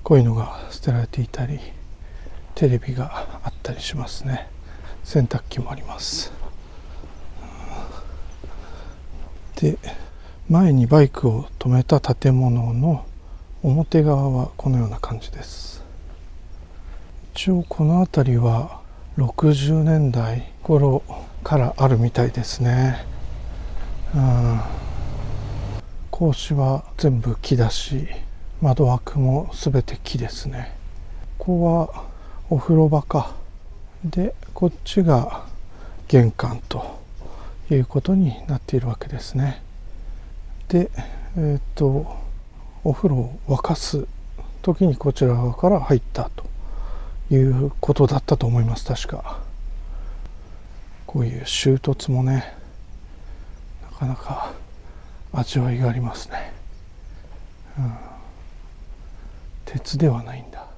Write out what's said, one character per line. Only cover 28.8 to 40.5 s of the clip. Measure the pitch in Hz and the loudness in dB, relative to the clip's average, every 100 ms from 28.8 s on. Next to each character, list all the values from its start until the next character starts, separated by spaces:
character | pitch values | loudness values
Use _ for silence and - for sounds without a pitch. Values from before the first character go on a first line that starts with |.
| 135 | 4
枠 | 123 - 143 | 4 0 2
も | 127 139 175 | 2 2 -2
す | - - | -4 2
べ | 131 | 2
て | - - | 0 -6
木 | - 127 | -6 -4
で | 120 | -4
す | - 139 | -6 -6
ね。 | 123 120 - - - - - - - | -6 -8 -10 -10 -12 -10 -10 -8 -6
こ | - 175 | 0 2
こ | 170 | 4
は | 170 160 - - - - - - | 4 0 -6 -12 -12 -12 -12 0
お | 151 | 0
風 | - 160 | 6 8
呂 | 156 | 8
場 | 151 | 6
か。 | - 147 - - - - - - - - 175 | 2 0 0 -6 -10 -12 -14 -14 -16 -8 -4
で、 | 180 180 - - | 0 -2 -4 -10
こ | - 180 | 0 0
っ | - | 0
ち | - 202 | 0 4
が | 170 131 - - - - - - - - - | 6 6 4 -6 -10 -10 -10 -12 -12 -12 6
玄 | 131 117 | 8 8
関 | - 123 117 - | 4 -4 -4 -6
と | 123 - - - - - - - - - | -8 -8 -12 -14 -12 -10 -10 -10 -10 2
い | 143 | 2
う | 127 | 4
こ | 139 | 0
と | - 190 | 4 6
に | 165 - - | 4 2 -4
な | 135 | -4
っ | |
て | - 131 | 0 0
い | |
る | 120 | 0
わ | 113 | -4
け | - | -6
で | 127 | -8
す | - 127 | -4 0
ね。 | 139 127 - - - - - - - - - | 0 -2 -12 -12 -10 -10 -10 -10 -12 -12 -12